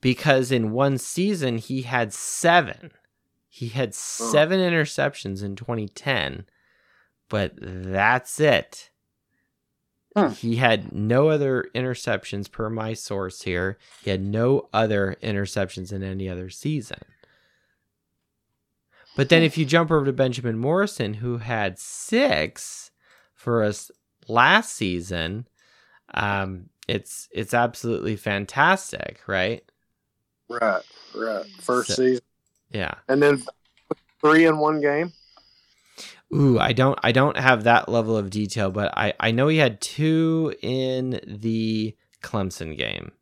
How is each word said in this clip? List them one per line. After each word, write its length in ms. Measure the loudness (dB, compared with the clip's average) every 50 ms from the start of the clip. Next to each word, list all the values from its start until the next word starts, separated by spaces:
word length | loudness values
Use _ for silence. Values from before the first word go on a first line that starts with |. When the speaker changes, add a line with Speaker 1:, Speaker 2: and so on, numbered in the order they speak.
Speaker 1:
because 500 | 2 0 0 0 2 4 4 4 4 2
in 200 | 0 0 0 0
one 260 | 0 2 2 2 2 -2
season 600 | -4 -6 -4 -2 -2 -2 -2 -2 -2 -4 -4 -4
he 240 | -6 -6 -6 -6 -6
had 300 | -2 -2 -2 -2 -2 -4
seven. 760 | -10 -10 -8 -8 0 2 4 6 6 4 2 -8 -14 -18 -20 _ _ _ _ _ _ _ _ _ _ _ _
He 220 | _ -12 -12 -8
had 200 | -4 -4 -4 -4
Speaker 2:
Huh. 420 | -4 -10 -12 -10 -8 -6 -4 0
Speaker 1:
seven 280 | 4 4 4 4 2 0
interceptions 840 | 2 2 2 0 0 -2 -2 -2 -2 -2 -2 -6 -8 -8 -8 -6 -8
in 120 | -8 -10
twenty 320 | -10 -8 -6 -6 -6 -6 -8
ten, 580 | _ -10 -4 -2 -2 -2 -2 -4 -6 -10 -16 _ _ _ _ _ _ _ _ _ _ _ _ _ _ _ _ _
but 260 | -2 -2 -2 -2 -4 -10
that's 800 | -14 -12 -12 -10 -8 -4 0 2 4 4 4 2 -2 -6 -4 0
it. 520 | 2 2 2 2 0 _ -16 -20 -20 _ _ _ _ _ _ _ _ _ _ _ _ _ _ _ _ _ _ _ _ _ _ _ _ _ _
Speaker 2:
Hmm. 140 | 2 2 2
Speaker 1:
He 260 | 0 -4 -4 -2 0
had 360 | 2 4 4 4 2 0 -6
no 380 | -6 -4 0 2 4 4 4 4
other 400 | 2 2 0 0 0 -2 -4 -4 _
interceptions 760 | -4 -4 -4 -4 -6 -4 -4 -4 -4 -4 -8 -10 -10 -10 -10
per 180 | -8 -6 -6 -6
my 240 | -4 -6 -6 -6 -8
source 500 | -8 -8 -8 -6 -6 -6 -6 -8 -8 -6
here. 340 | -4 -2 -2 -2 -2 -4 _ _ _ -20 -10 -4
He 60 | -4
had 120 | -2 -2
no 480 | -2 -2 -2 0 2 2 2 2 0 -2 0
other 420 | 0 2 2 2 0 0 -2 -4 -6
interceptions 720 | -6 -4 -4 -4 -4 -4 -2 -4 -4 -4 -6 -12 -12 -10 -8
in 80 | -8 -8
any 240 | -6 -6 -6 -6 -6
other 220 | -8 -8 -10 -12
season. 520 | -14 -8 -6 -4 -4 -4 -6 -6 -10 -12 -12 _ _ _ _ _ _ _ _ _ _ _ _ _ _ _ _ _ _ _ _ _ _ _ _ _ _ _ _ _ _ _ _ _ _ _ _ _ _ _ _ _ -2
But 140 | -2 2 4
then 120 | 6 6
Speaker 2:
Hmm. 40 | 6
Speaker 1:
if 120 | 4 2 0
you 80 | 0
jump 260 | 4 4 2 4 4
over 140 | 2 2 2
to 80 | 0 0
Benjamin 440 | 2 0 0 0 -2 -4 -4 -4 -2
Morrison, 580 | 0 0 0 0 0 -2 -2 -4 -4 -4 -4
who 220 | -6 -6 -6 -6 -6
had 400 | -6 -6 -4 -2 -2 -4 -4 -8
six 1120 | -16 -16 -14 -14 -8 -2 0 2 2 2 2 0 -2 -4 -6 -12 -16 -14 -14 -16 -18 -20 _ _ _ _ _ _ _ _ _
for 280 | _ -4 0 2 2 2
us 280 | 0 -2 -4 -10 -18 -20 _ _ _ _ _ _ 0
last 460 | 4 6 6 8 6 4 2 0 -6
season, 720 | -2 -2 -2 -2 -2 -4 -4 -4 -4 -4 -4 -4 -8 -10 _ _ _ _ _ _ _ _ _ _ _ _ _ -4
um, 560 | -2 -2 0 0 -2 -2 -4 -6 -10 -14 -18 _ _ -6 -4
it's, 420 | -4 -4 -4 -8 -16 -16 -16 _
it's 220 | -8 -8 -6 0 2
absolutely 600 | 2 2 2 -2 -4 -4 -2 -2 -2 -2 -4 -4
fantastic, 1080 | -4 -4 -4 -2 -2 -4 -4 0 2 4 4 4 2 -2 -10 -10 -10 -10 -10 -12 _ -8 -4
right? 360 | -2 0 0 0 -2 -6 _ _ _ _ _ _ _ _ _ _ _ _ _ _ _ _ _ _
Speaker 2:
Right, 320 | -4 0 0 2 0 0 -4 -8 -20 -20 -20 -16 -10
right. 300 | -8 -6 -6 -6 -6 -8 -12 -18 -14
First 280 | -4 -2 0 0 0 -2
Speaker 1:
So, 60 | 0
Speaker 2:
season. 280 | 2 2 2 2 0 _ _ _ _ _ _ _ _ _ _
Speaker 1:
yeah. 240 | -6 -6 -6 -6 -6 -10 _ -2
Speaker 2:
And 140 | 2 4
then 220 | 6 4 4 2 -2 -12 -20 _ _ _ _ _ _ _ -10 _ _ _ _ _
three 260 | 4 6 6 8 8 6
in 100 | 6 4
one 240 | 2 0 0 2
game. 320 | 0 0 2 0 -2 -4 -6 _ _ _ _ -20 _ _ _ _ _ _ _ _ _ _ _ -20 -20 -20 -20 -20 _ _
Speaker 1:
Ooh, 280 | 0 2 4 6 6 6
I 140 | 4 2 4
don't, 240 | 4 4 2 2 2
I 100 | 2 2
don't 260 | 4 4 4 2 2 4
have 260 | 6 6 6 6 6
that 260 | 6 6 6 4 2
level 260 | 0 0 2 2 0
of 140 | 0 -2 -2
detail, 400 | -4 -4 -4 -4 -2 -2 -2 -2
but 260 | -2 -2 -2 -2 -2
I, 180 | 0 -2 -2 -2 0
I 120 | -2 0
know 160 | 2 2 2 2
he 100 | 4 4
had 240 | 2 2 0 -2
two 720 | -10 -12 -4 0 2 2 4 4 2 2 2 0 0 -2 -4 -6
in 580 | -6 -4 -2 -2 -2 -2 -2 -2 -2 -4 -6 -6 -8
the 720 | -12 -14 -6 -4 -2 0 0 0 0 0 -2 -2 -4 -6 _ _ _ _ _
Clemson 560 | -14 -6 -4 -4 -4 -4 -6 -8 -10 -10 -6 -6
game. 340 | -6 -6 -6 -8 -10 -14 _ _